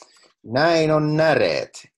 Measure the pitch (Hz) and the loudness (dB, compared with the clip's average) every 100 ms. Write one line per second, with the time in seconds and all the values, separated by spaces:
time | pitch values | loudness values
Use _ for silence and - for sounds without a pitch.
0 | - _ _ _ 107 123 160 165 156 156 | -20 _ _ _ -8 -2 0 2 2 0
1 | 151 151 160 135 92 71 - - - | 0 0 2 2 0 -2 -6 -14 -20